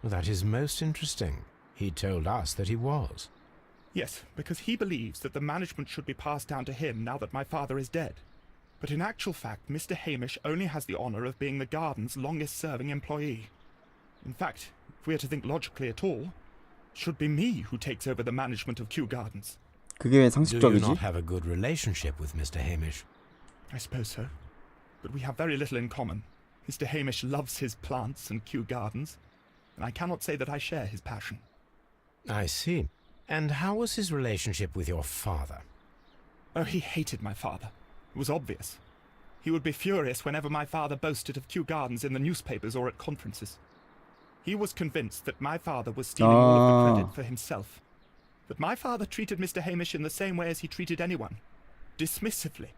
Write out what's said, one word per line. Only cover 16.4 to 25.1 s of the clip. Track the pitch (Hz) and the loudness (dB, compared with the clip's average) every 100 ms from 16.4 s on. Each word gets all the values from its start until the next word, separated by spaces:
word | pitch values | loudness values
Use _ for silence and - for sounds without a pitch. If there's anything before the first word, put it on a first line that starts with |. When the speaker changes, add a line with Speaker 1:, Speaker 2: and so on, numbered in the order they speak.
| - - - - - | -20 -20 -20 -20 -20
Speaker 2:
it | - | -6
should | - 147 | -4 0
be | 151 | 2
me | 147 233 185 107 | 4 2 0 -2
who | 120 | -4
takes | 143 117 131 | -4 -2 -2
over | 127 | 0
the | 117 | 0
management | 123 127 113 - 120 | 0 -2 -2 -4 -6
of | 110 | -4
Kew | - 120 | -2 -2
Gardens. | 123 104 101 - - - - - - | -4 -6 -8 -12 -14 -20 -20 -20 0
Speaker 3:
그게 | 131 135 | 8 10
왜 | 127 | 10
Speaker 1:
Do | 139 | 10
you | 156 120 | 6 8
Speaker 3:
상식적이지? | 117 104 | 10 10
Speaker 1:
not | 104 - | 8 4
have | 101 87 | 2 0
a | |
good | 82 90 | 0 -2
relationship | 85 87 117 160 - 85 73 69 | 0 0 0 0 0 0 -2 -2
with | 76 | -4
Mister | 80 73 85 | -2 -2 -2
Hamish? | 71 82 80 78 - - - - - - - | 0 0 -2 -4 -12 -20 -20 -20 -20 -20 -12
Speaker 2:
I | 127 | -10
suppose | - 135 107 | -6 -4 -4
so. | - 127 73 - - - - - - | -6 -8 -10 -16 -20 -20 -20 -20 -16
But | - | -10